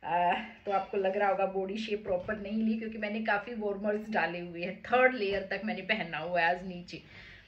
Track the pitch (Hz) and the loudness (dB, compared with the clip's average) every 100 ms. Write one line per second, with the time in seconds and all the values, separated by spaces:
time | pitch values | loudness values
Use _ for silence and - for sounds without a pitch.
0 | - 175 175 202 220 - - 196 190 214 | 2 4 4 2 -2 -10 -2 0 0 0
1 | 190 202 202 190 190 190 190 214 220 208 | 2 2 2 4 2 0 -2 -4 -2 -4
2 | - 180 180 214 196 220 220 220 220 220 | 0 -2 -2 -4 -2 0 2 2 -2 -6
3 | 208 220 220 202 240 240 208 196 208 208 | -4 -2 2 0 0 -4 -2 -2 0 0
4 | 214 175 165 175 175 170 175 185 - 247 | 0 0 0 -2 -6 -6 -6 -8 2 6
5 | 254 254 196 196 190 196 214 208 185 214 | 6 4 0 0 -2 -4 -4 -6 -2 -2
6 | 170 156 165 175 165 185 190 175 175 165 | -2 -4 -2 2 4 2 -2 -10 -10 -14
7 | - - - - | -16 -20 -20 -20